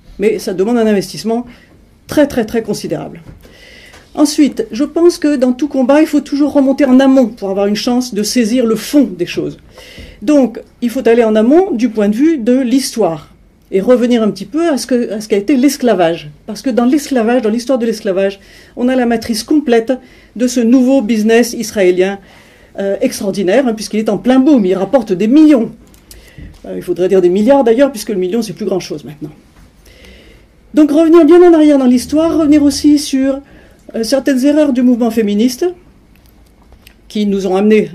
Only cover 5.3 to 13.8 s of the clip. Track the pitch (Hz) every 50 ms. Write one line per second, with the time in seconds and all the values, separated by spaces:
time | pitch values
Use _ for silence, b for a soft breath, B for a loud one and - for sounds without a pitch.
5.3 | 294 247 247 254 247 - 311 285 - 269 247 247 277 302 311 302 294 294 - -
6.3 | 294 277 294 269 - 285 262 277 269 - 294 254 254 262 269 269 262 269 247 214
7.3 | - - 196 190 190 202 202 202 208 208 - 247 240 247 247 - 202 208 208 -
8.3 | - 254 226 202 240 262 233 220 220 214 - - 285 294 247 208 180 160 175 -
9.3 | - 175 151 147 151 B B B B B B B B B B B B B 214 247
10.3 | 302 285 254 220 220 - - - _ _ 247 233 226 269 208 226 233 240 226 220
11.3 | 214 214 226 247 302 359 381 392 285 208 247 220 214 214 208 208 208 233 302 330
12.3 | 330 262 208 247 247 269 269 226 247 277 - - - 233 202 165 165 151 - -
13.3 | _ _ _ _ _ _ _ - - 190